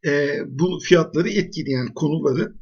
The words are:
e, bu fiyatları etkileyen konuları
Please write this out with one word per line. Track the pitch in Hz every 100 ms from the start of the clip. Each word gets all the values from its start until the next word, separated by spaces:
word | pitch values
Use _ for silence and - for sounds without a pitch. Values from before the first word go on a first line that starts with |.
| 151
e, | 143 143 143 -
bu | 131 180 180
fiyatları | - 175 160 147 185
etkileyen | 208 - - 143 131 123
konuları | - 151 160 147 131 214 -